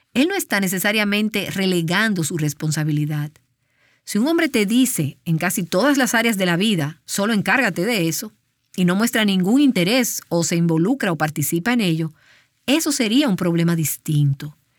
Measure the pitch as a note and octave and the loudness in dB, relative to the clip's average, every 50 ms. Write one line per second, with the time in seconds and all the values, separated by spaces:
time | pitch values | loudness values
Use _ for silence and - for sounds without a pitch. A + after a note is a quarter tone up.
0 | _ _ - A#3 C#4+ F4+ G4+ F#4 - - A3 G3 G3 F3+ F#3+ F3+ - G#3 G#3 A3 | _ _ -2 0 0 0 0 -2 -4 -2 -2 -2 -2 -2 -2 -2 -2 0 0 0
1 | G#3+ G3+ G3+ G#3 G#3+ G#3+ - G3+ E3+ - D3 G3 F#3+ F#3 F3+ F3 E3 D#3+ F3 G3 | 0 0 0 0 0 0 -2 -4 -4 -4 -4 -2 0 0 0 0 0 0 0 0
2 | A3 A3 G3+ F3+ D#3+ - F#3 D#3 D3+ D3+ C#3+ - D#3+ D#3 D3+ D#3+ D3+ D#3 D3+ D3 | 0 0 0 -2 -2 -2 -2 -2 -2 -2 -4 -4 -4 -4 -2 -2 -2 -2 0 -2
3 | D3+ D3+ D#3 D3 D3 D3+ - _ _ _ _ _ _ _ _ _ _ _ _ _ | -2 -2 -4 -6 -6 -8 -10 _ _ _ _ _ _ _ _ _ _ _ _ _
4 | _ - - G#3 A#3+ D#4 E4+ E4 E4 C#4+ - A3+ G#3 F#3+ A3+ B3+ C4 B3 - - | _ -6 -2 0 0 2 2 2 0 0 0 0 0 2 2 2 2 2 0 -2
5 | D3+ C3 - - - E3+ D#3+ D#3 E3+ F3+ - A3+ E3+ - - F#3 A#3 D4 C#4 C#4 | -4 -4 -6 -6 -4 -2 -2 0 0 -2 -2 -4 -4 -2 0 2 2 2 2 2
6 | B3+ - - A3+ A3+ A#3 A3 F#3+ F#3+ F3+ E3+ E3 G#3 A3+ G#3 D#3+ C#3 D3 E3 - | 2 0 0 0 0 0 0 0 0 0 0 2 2 0 0 0 -2 -4 -6 -10
7 | _ - - - G3 A3 A#3 G3+ D3 F#3 G3+ C4+ B3 G3+ E3 F3 F3 A#3 A#3+ G3 | _ -8 -4 -2 -2 0 0 0 0 0 2 2 0 0 -2 -2 -2 -2 0 0
8 | E3 E3 D#3 - A3+ G#3+ - _ _ _ _ _ _ _ - - F3+ F3 F3+ G3 | 0 -2 -2 -4 -8 -12 -16 _ _ _ _ _ _ _ -4 0 0 2 2 2
9 | A3+ A#3 - A#3 G#3+ G3+ F#3+ F#3 F3+ F#3+ A#3+ C#4 D4 C4 - F#3 E3+ F#3 A#3+ C4 | 0 0 0 0 0 2 2 2 2 2 4 4 4 4 4 2 2 2 2 0
10 | A#3 - - - - - E3+ E3+ E3 - F3+ E3+ E3+ E3+ E3 D#3+ E3 G#3+ C#4 C4+ | 0 0 -4 -8 -6 -4 -2 -2 0 0 0 0 2 2 2 2 2 0 0 -2
11 | A#3 G3 E3 - D#3 D3+ - E3+ C#3 - F3 E3+ F3 A#3 B3 A#3+ G#3 F3 D#3+ D#3+ | -2 -2 -2 -2 -2 -4 -2 -4 -4 -2 -2 -2 -2 0 0 0 0 0 0 -2
12 | E3 D3+ - _ _ _ _ _ _ _ _ _ _ - C#4 E4 - D#4+ C#4+ - | -2 -6 -8 _ _ _ _ _ _ _ _ _ _ 0 0 0 0 0 -2 -2
13 | A#3+ G#3 A3 C#4 D#4 B3 F#3 - F#3 F3 E3+ E3+ E3+ E3+ E3+ E3 D3+ - - - | 0 2 2 2 2 2 0 0 0 0 2 2 2 2 2 0 0 -2 -4 -6
14 | - - D3+ D3 D3 C#3+ C#3 - D3 D3+ - _ _ _ _ | -4 0 2 2 2 2 0 -2 -6 -12 -16 _ _ _ _